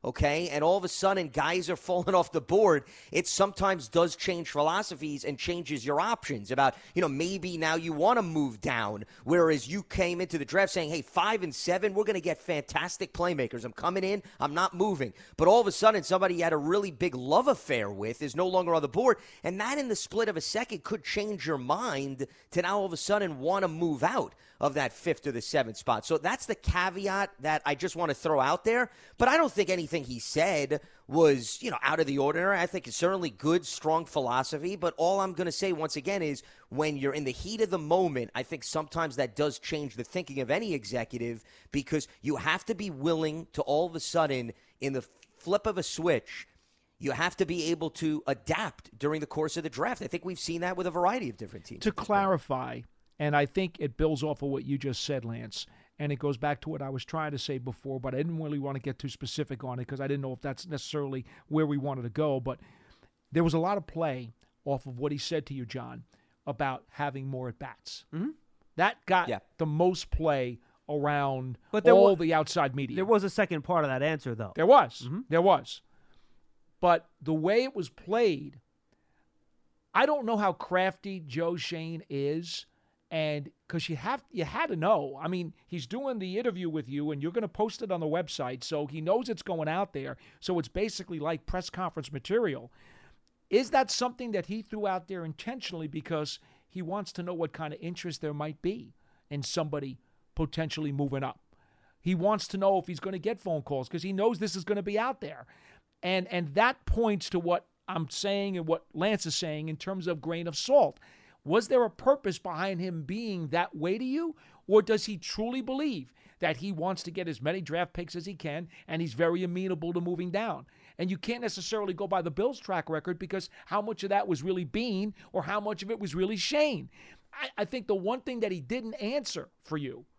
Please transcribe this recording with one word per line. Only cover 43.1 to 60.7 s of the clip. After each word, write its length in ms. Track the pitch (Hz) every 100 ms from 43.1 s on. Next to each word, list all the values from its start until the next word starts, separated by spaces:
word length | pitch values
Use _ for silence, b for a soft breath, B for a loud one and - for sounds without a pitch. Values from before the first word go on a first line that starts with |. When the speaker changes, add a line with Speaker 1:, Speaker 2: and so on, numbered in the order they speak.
| 160 160 156 160
Speaker 1:
to 80 | -
all 260 | 143 147 175
of 80 | 165
a 40 |
sudden, 520 | - 175 156 131 117 - b b
in 120 | 139
the 120 | 135 - _ _ _
flip 300 | - 202 220
of 100 | 190
a 60 |
switch, 640 | 156 - 165 135 - - - _ _ _ _ _
you 120 | 131
have 240 | 123 170 -
to 80 | 180
be 260 | 175 160
able 180 | 170 160
to 320 | - 160 151 -
adapt 680 | 135 - 156 208 - - 110
during 220 | 143 156
the 40 | 147
course 300 | - 156 165
of 80 |
the 60 | 156
draft. 320 | 127 180 254
I 60 | 180
think 180 | 175 180
we've 140 | 180
seen 220 | - 165
that 140 | 175 180
with 100 | 180
a 60 |
variety 380 | 170 175 247 170
of 80 | 104
different 280 | 101 - -
teams. 180 | -
Speaker 2:
To 100 | 220
clarify, 880 | - - 202 196 180 - 131 127 120 120 _ _ _
and 160 | 147 147
I 100 | 143
think 300 | - 185 -
it 180 | 147 -
builds 260 | 156 151
off 180 | 151 143
of 80 | 143
what 140 | 135 131
you 120 | 139
just 260 | 135 123
said, 220 | - 139 117
Lance. 400 | 113 113 - - b b _
And 120 | 147
it 20 | 143
goes 180 | 147 135
back 240 | 147 147
to 80 | -
what 120 | 156
I 80 | 139
was 140 | 135
trying 280 | - 160 151
to 60 | 139
say 200 | - 135
before, 420 | 127 120 139 131
but 140 | 120
I 40 | 127
didn't 240 | 156 165
really 180 | 156 147
want 160 | 139 139
to 40 |
get 160 | 139 123
too 120 | 139
specific 540 | - 127 - 147 127 131
on 140 | 123
it 60 | 127
'cause 140 | 135
I 80 | 139
didn't 140 | 143
know 100 | 135
if 80 | 127
that's 260 | 143 131
necessarily 600 | 180